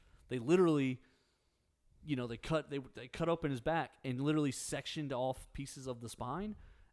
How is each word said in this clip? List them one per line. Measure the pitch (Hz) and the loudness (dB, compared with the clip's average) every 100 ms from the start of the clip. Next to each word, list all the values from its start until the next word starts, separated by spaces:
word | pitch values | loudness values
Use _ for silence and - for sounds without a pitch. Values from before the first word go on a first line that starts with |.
| _ - - | _ -20 -6
They | 127 | -4
literally, | 117 185 175 151 131 123 _ _ _ _ _ _ _ _ _ _ 151 | 4 6 8 6 2 -2 _ _ _ _ _ _ _ _ _ _ -4
you | 131 | -2
know, | 120 | -2
they | 117 | -4
cut, | - 160 139 | 0 0 0
they, | 143 131 - | -6 -8 -12
they | 127 | -10
cut | - 165 | -2 0
open | 165 151 | 2 0
his | 131 | 0
back | 156 165 135 - | 0 0 0 -6
and | 135 123 | -4 0
literally | 143 156 147 | 2 4 2
sectioned | - - 143 - 156 143 | 0 -4 -6 -6 -6 -4
off | 127 131 127 - | -2 -2 -4 -8
pieces | - 139 143 131 | -10 -10 -10 -8
of | 120 | -8
the | 117 | -8
spine | - 120 156 214 208 - - - | -8 -6 -4 -6 -10 -16 -20 -20